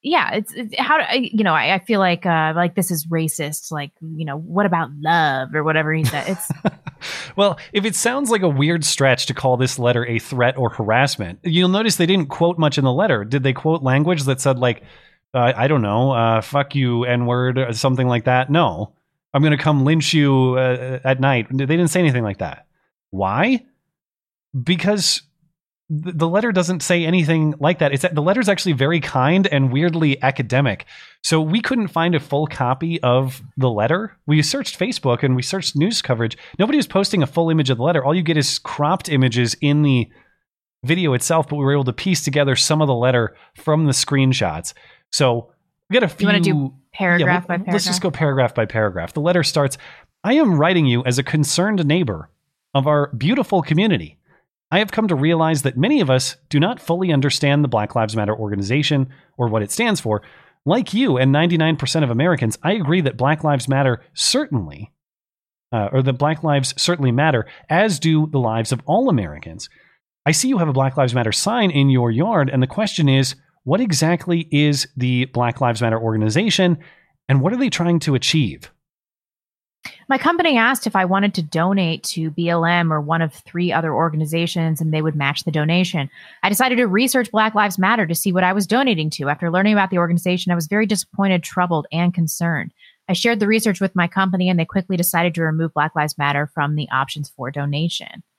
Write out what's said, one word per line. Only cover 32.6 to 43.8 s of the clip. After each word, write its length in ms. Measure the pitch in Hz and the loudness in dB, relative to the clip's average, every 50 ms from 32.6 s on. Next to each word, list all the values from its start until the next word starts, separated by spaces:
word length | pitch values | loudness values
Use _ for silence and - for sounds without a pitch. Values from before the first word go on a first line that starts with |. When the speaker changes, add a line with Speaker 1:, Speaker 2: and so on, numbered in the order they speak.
| 135 123 131 131 165 165 165 165 - | -2 -2 -2 -2 -2 -4 -4 0 2
Speaker 2:
of 400 | 123 123 127 135 131 131 - - - _ - | 2 2 4 2 0 -6 -10 -18 -14 _ -2
the 100 | 131 127 | -2 0
letter. 480 | 113 104 104 120 160 185 220 214 - _ _ | 0 0 0 0 0 0 -2 -6 -12 _ _
We 140 | - 151 156 151 | 0 2 2 2
searched 360 | - - 277 - - - - | 0 -2 -4 -6 -8 -6 -4
Facebook 440 | - 240 247 - - 139 120 120 - | -4 -4 -4 -4 -2 -2 0 0 0
and 140 | 135 127 | 0 0
we 60 | 127 127 | 0 -2
searched 340 | - - 196 175 - - | -4 -6 -6 -6 -4 -2
news 240 | 143 151 202 233 - | 0 0 0 0 -4
coverage. 380 | - - 127 110 117 110 - - - - - - | -2 -4 -2 -2 -2 -4 -4 -8 -20 -20 -4 -2
Nobody 200 | 190 220 302 302 | 0 2 2 0
was 80 | 226 | 0
posting 360 | - - 190 196 - - 190 147 | 0 0 -2 0 0 0 0 0
a 40 | |
full 240 | 131 - 170 170 165 | 0 0 0 0 2
image 180 | 165 160 151 127 | 2 2 2 2
of 80 | 131 | 0
the 60 | 113 123 | 0 0
letter. 200 | 156 175 156 127 | 0 0 0 0
All 120 | 139 156 | 2 0
you 80 | 180 170 | 0 0
get 160 | 156 165 151 | 0 0 0
is 200 | 135 - - - | 0 0 -2 -6
cropped 520 | _ - - - 147 147 180 185 - - | _ -10 -4 -2 0 0 0 -2 -2 -2
images 440 | 156 135 131 127 113 123 123 113 - - | 2 2 2 2 2 2 0 0 -2 -2
in 220 | - 143 143 147 151 | 0 0 2 4 4
the 260 | 143 135 123 110 - _ _ _ _ _ _ _ _ _ _ _ _ _ _ - | 4 2 2 0 -2 _ _ _ _ _ _ _ _ _ _ _ _ _ _ -4
video 300 | 123 160 180 185 156 127 | -2 -2 0 2 0 0
itself, 340 | 123 - - 165 160 151 - | 0 0 0 0 0 0 -2
but 80 | 147 | -4
we 80 | 147 139 | -2 0
were 80 | 135 143 | 0 2
able 120 | 143 139 | 2 0
to 80 | 127 117 | -2 -4
piece 300 | - - 190 180 - - | -4 -2 -2 -2 0 -2
together 340 | 156 135 147 143 139 131 | -2 0 2 2 2 2
some 240 | - - - 156 156 | 0 2 0 2 2
of 60 | 156 | 2
the 80 | 143 131 | 2 2
letter 420 | 117 120 127 127 120 113 104 - _ - _ _ | 2 2 2 2 2 0 0 -4 _ -20 _ _
from 280 | - - - 151 156 | -10 -2 0 0 2